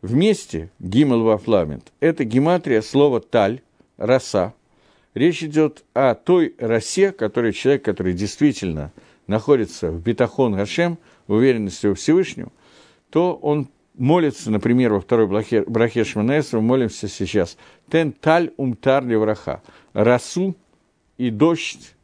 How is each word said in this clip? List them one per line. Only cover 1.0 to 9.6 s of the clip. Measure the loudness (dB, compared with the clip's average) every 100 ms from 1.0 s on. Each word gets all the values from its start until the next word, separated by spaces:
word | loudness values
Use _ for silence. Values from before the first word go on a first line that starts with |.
| 2 2
вав | 2 0 2
ламит" — | 0 0 -6 -14 _
это | -2 -2
гематрия | -2 0 2 0 0 -2
слова | 0 2 2 2
"таль", | 0 0 0 -2 _ _ _ _
"роса". | 0 0 0 -2 -2 -6 _ _ _ _ _
Речь | 0 0 0
идет | -4 0 0 -2 _
о | 0 0
той | 0 2 2 2 -2
росе, | -2 -2 -2 0 0
которой | 0 -4 0 -2
человек, | 0 0 0
который | 0 -2 -2
действительно | -2 -4 0 0 0 -4 -6 -8 -14 _ _ -4
находится | -4 2 2